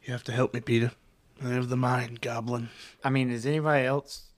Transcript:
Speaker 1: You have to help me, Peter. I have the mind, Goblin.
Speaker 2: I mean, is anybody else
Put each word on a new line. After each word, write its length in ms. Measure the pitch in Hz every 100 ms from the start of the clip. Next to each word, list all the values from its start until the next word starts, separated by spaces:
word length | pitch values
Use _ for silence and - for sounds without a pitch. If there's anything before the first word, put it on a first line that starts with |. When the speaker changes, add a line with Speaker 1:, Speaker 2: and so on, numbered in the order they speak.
Speaker 1:
You 100 | -
have 120 | 123
to 80 | -
help 200 | 117 127
me, 60 | 123
Peter. 300 | 117 117 120 - _ _ _ -
I 60 | 127
have 220 | 127 123
the 60 | 127
mind, 440 | 127 127 120 120
Goblin. 480 | 123 117 117 120 117 - - -
Speaker 2:
I 60 | 135
mean, 220 | 135 127
is 160 | 120 123
anybody 400 | 151 156 143 127
else 380 | 139 - - -